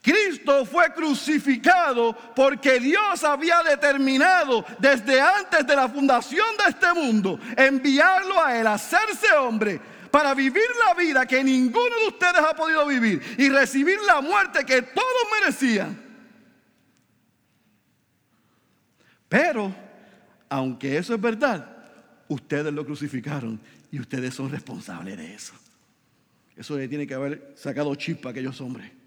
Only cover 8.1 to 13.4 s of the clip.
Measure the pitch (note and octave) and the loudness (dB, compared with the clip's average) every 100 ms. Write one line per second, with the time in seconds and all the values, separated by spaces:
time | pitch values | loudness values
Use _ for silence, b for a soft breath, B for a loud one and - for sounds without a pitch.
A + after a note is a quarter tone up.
8.1 | F#4+ F#4+ F#4+ D4+ A#3 A3 G#3 - F4 A4 | 4 0 0 2 2 0 0 0 0 0
9.1 | F#4+ G#4+ D4+ B3+ A3 G#3+ E3 B B B | 0 4 4 2 0 -2 -4 B B B
10.1 | C#4+ D4 C4+ C4+ D4 A#4+ A#4+ A4 E4+ E4+ | 2 2 0 0 2 0 2 2 2 2
11.1 | C4+ B3+ C4 C4+ C4 B3+ F#4 A#4+ A#4+ A4 | 2 2 0 2 2 2 2 0 0 -2
12.1 | - F4+ F4 D#4 D#4+ D#4+ D#4 D4 C4 A3+ | 0 2 2 2 0 -2 0 0 0 0
13.1 | E3+ B A#3 | -2 B 0